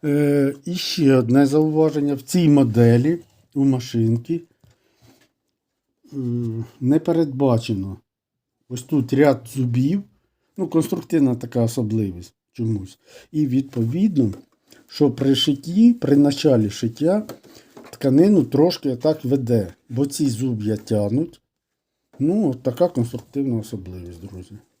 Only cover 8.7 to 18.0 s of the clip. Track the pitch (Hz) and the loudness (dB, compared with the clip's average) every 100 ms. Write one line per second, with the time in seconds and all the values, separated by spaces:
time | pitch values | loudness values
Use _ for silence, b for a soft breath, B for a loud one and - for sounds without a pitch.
8.7 | 123 - 151 117 131 147 131 - 135 123 | -14 -4 -2 0 4 4 2 -4 -6 -2
9.7 | 120 135 196 196 _ _ _ _ - 180 | 0 0 -2 -6 _ _ _ _ -8 -2
10.7 | 165 160 175 - 165 135 120 120 123 113 | -2 -2 -4 -2 0 0 0 -4 -2 -2
11.7 | 117 107 110 101 87 90 _ _ - 113 | -2 -2 -2 -4 -6 -18 _ _ -8 -4
12.7 | 107 92 - b b b 151 147 127 135 | -4 -8 -18 b b b -4 0 -2 -2
13.7 | 127 113 156 208 160 113 95 _ _ _ | -4 -4 0 0 2 -2 -2 _ _ _
14.7 | b b - 147 117 135 135 - 139 165 | b b 0 0 2 0 0 0 -2 -4
15.7 | 180 233 240 - 143 143 139 156 123 104 | 4 4 4 2 4 4 2 2 4 2
16.7 | - 117 - 156 208 214 - B B B | -2 -8 -2 -2 -2 -4 -16 B B B
17.7 | B - - | B -20 -4